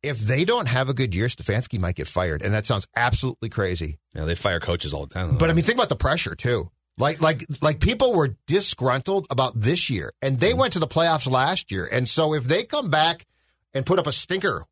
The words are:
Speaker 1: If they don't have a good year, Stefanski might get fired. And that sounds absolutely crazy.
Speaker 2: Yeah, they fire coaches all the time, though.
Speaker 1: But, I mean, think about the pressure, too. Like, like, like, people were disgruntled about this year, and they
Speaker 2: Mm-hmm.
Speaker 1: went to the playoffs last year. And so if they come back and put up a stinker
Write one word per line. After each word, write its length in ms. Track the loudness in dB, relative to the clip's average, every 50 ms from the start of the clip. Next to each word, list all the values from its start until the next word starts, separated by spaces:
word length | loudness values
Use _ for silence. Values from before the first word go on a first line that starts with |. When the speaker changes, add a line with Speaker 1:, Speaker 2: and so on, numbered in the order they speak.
Speaker 1:
If 180 | -4 -6 -4 -2
they 240 | 0 0 2 2 4
don't 200 | 2 2 0 2
have 220 | 0 0 0 0 0
a 40 | 0
good 200 | -2 -2 0 0
year, 140 | 0 0
Stefanski 520 | -2 -2 -4 -4 -2 -2 -2 -2 -2 -4 -2
might 160 | -2 -2 -2
get 120 | -4 -6
fired. 360 | -4 -2 -2 0 0 -2 -2 -2
And 100 | -2 -2
that 120 | -2 0
sounds 220 | -2 -2 -2 -4 _ _
absolutely 540 | 0 0 2 0 0 -2 -4 -6 _ -10 -8
crazy. 500 | -4 -2 -2 -2 -2 -4 -6 -8 -8 -12 _ _ _
Speaker 2:
Yeah, 120 | -6 -4
they 100 | -4 -4
fire 240 | -2 -2 -2 -2 -2
coaches 340 | -2 -2 -4 -4 -4 -6 -6
all 120 | -8 -8
the 80 | -8 -8
time, 180 | -6 -2 0
though. 60 | 2
Speaker 1:
But, 120 | 2 4 4
I 40 | 4
mean, 100 | 2 2
think 140 | 2 2
about 120 | 2 2 0
the 60 | 0
pressure, 400 | 0 0 0 0 0 -2 -6 -6
too. 360 | -4 -2 -2 0 0 -2 -6 _ _ _ _ _
Like, 240 | 0 0 0 0 2
like, 240 | 2 2 2 0 -4 -10 -8 0
like, 180 | 0 0 2 2
people 340 | 0 0 2 4 2 4 4
were 220 | 4 2 2 -2 _ _
disgruntled 840 | 0 0 0 2 0 -2 0 0 0 0 0 0 0 -2 -2 -2 -2
about 300 | 0 0 0 0 0 0
this 300 | 0 0 2 2 0 -2
year, 220 | -2 -4 -4 -8 -10 _
and 180 | -2 -2 0 2
they 100 | 2 2
Speaker 2:
Mm-hmm. 100 | 4 2
Speaker 1:
went 140 | 2 2 2
to 60 | 0
the 80 | -2
playoffs 420 | 0 2 2 2 4 2 0 0 0
last 420 | 2 2 2 2 0 -2 -4 -6
year. 160 | -6 -6 -4 -2
And 180 | -2 -2 0
so 260 | 0 0 0 2 2 0
if 100 | -2 0
they 220 | 0 0 0 0
come 240 | -2 -4 -4 -2 0
back 360 | 2 2 2 2 0 -2 -10 _ _ _ _ _ _ _ _ _ _
and 120 | -6 0
put 120 | 2 2
up 80 | 2 2
a 60 | 0
stinker 540 | -2 -4 -4 -4 -4 -2 0 0 -2 -2 -6 _